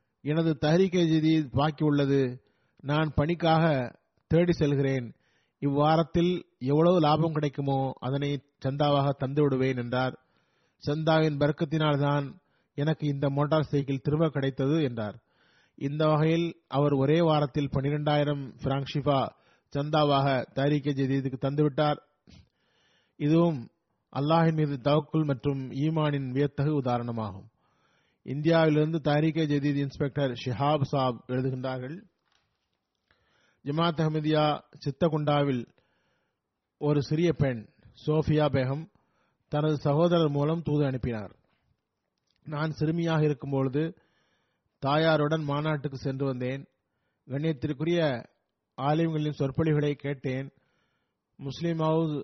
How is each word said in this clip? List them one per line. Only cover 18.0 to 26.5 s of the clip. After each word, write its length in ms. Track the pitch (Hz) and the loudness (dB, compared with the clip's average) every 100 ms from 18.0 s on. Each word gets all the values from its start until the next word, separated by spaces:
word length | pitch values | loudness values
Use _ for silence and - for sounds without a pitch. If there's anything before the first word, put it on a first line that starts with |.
| 151 147 147 143 135 - | 0 0 0 -2 -8 -6
பிராங்க் 300 | 135 135 135 | -4 -2 -2
ஷிஃபா 360 | 147 143 139 110 - _ _ _ | -4 0 0 0 -8 _ _ _
சந்தாவாக 540 | 143 147 151 147 139 139 131 - | -6 -2 2 4 4 2 0 -2
தாரீக்கே 400 | - 143 151 139 | -2 0 0 0
ஜதீதுக்கு 440 | 135 131 135 131 127 | -2 0 0 -2 -4
தந்துவிட்டார். 640 | 135 143 151 135 151 147 _ _ _ - - _ _ _ _ _ _ - | -4 0 0 2 0 -2 _ _ _ -20 -20 _ _ _ _ _ _ -4
இதுவும் 500 | 147 165 170 143 113 _ _ _ _ | 2 4 2 0 -8 _ _ _ _
அல்லாஹின் 420 | - 143 165 165 156 | -4 2 4 4 2
மீது 200 | 151 139 | -2 -2
தவக்குல் 440 | 143 151 147 160 147 | 0 0 0 -2 -2
மற்றும் 460 | 127 143 135 131 | -2 -2 -4 -6
ஈமானின் 580 | 135 156 160 151 143 131 | -4 -2 0 0 -2 -4
வியத்தகு 500 | 131 143 | -2 -2